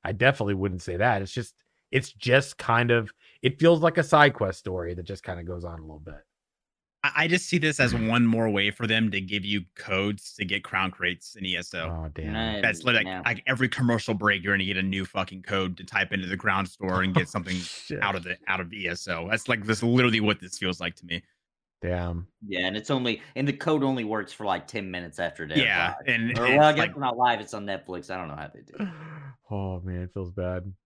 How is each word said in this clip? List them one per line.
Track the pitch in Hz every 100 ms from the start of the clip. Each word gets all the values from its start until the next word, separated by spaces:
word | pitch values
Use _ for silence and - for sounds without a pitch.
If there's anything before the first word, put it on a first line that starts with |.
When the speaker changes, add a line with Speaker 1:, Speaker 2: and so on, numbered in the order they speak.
Speaker 1:
I | -
definitely | 98 123 139 101 98
wouldn't | 98 90
say | - 87
that. | 117 104
It's | 95
just, | - 113 _ _ _ _
it's | 131 139
just | - 123 131 139 -
kind | - 117 120
of, | 117 107 - - _
it | 131 139
feels | 165 165
like | 165 165
a |
side | 143 151 143
quest | 139 95 92
story | 101 92 85 87
that |
just | 87 95
kinda | - 87
goes | 85 87 85
on | 82
a |
little | 78 76
bit. | 76 73 _ _ _ _ _ _ _ _
Speaker 2:
I, | 143 147
I | 165
just | 180 -
see | 175
this | 156 147
as | 123
Speaker 1:
Mm. | 117 113
Speaker 2:
one | 117 120
more | 113 113
way | 101 101
for | - 113
them | 110 110
to | 98
give | 95 101 98
you | 104 90 -
codes | - 95 101 101 - -
to | 98
get | 98
crown | - 95 95
crates | - 90 87 - 110
in | 95
E | 87
S | 90
O. | 87 80 82 80
Speaker 1:
Oh, | 76
damn. | 80
Speaker 3:
Nice. | 110 113 104
Speaker 2:
That's | 113 101 123
like, | 117 92
Speaker 3:
Yeah. | 92 104
Speaker 2:
like, | 107 -
every | 127 127
commercial | - 123 117 -
break, | 104 104 101
you're | 95
gonna | 98 95
get | 95
a |
new | 95 95 92
fucking | 101 92 95
code | 90 98 92 90
to |
type | 90 104 98
into | 101 92
the | 95
ground | 107 95 92
store | - 95 92
and | 95
get | 90
Speaker 1:
<laughs> | 87
Oh, |
Speaker 2:
something | 104 87 92
Speaker 1:
shit. | 87 - - -
Speaker 2:
out | 101 95
of |
the, | 90 90 -
out | 95
of | 87
E | 104 90
S | 87 -
O. | 82 85
That's, | 110 -
like, | 117 101
this | 107
literally | 117 123 123 110
what | 107 104
this | 90 -
feels | 92 87
like | 87 -
to | 87
me. | 85 _ _ _ _ _ _
Speaker 1:
Damn. | 87 87 87 85 90 _ 101
Speaker 3:
Yeah, | 90 92
and | 104
it's | -
only, | 135 123 110 - 131
and | 143
the |
code | 139 165 156
only | 135 131 107
works | 110 95
for, | - 104
like, | 90 -
ten | 110 98
minutes | 90 87 -
after | 85 -
it | 78
airs | 87
Speaker 2:
Yeah, | 120 92 87 -
Speaker 3:
live. | -
Speaker 2:
and | 117 113 113
Speaker 3:
Or, | 120
Speaker 2:
it's | 139
Speaker 3:
well, |
I | 151
guess | 131 110
Speaker 2:
like | 90
Speaker 3:
not | 131 117
live, | 123 113
it's | 107
on | 107 101
Netflix. | 95 - 90 87
I | 92
don't | 82
know | 73
how | 73
they | -
do | - -
it. | 202
Speaker 1:
<sighs> | 156 156 156 139 127 _
Oh, | 104 95 92
man, | 92 90
it | 90
feels | 101 90
bad. | 95 90 90 95 92